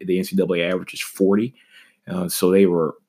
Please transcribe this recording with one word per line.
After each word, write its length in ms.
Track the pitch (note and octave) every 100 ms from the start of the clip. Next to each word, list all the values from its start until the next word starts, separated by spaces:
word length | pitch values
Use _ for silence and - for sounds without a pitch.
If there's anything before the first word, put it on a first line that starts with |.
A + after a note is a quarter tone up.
The 180 | F#2 F#2
N 40 |
C 120 | F#2+ F#2+
double 200 | F2+ F2
A 60 |
average 320 | F2 F#2 F2
is 80 | -
forty. 540 | - - F#2+ G2+ B2 - _ - - _ -
Uh, 220 | F2+ F2
so 220 | - F2+
they 160 | F#2+ F#2+
were, 280 | F2 D#2 -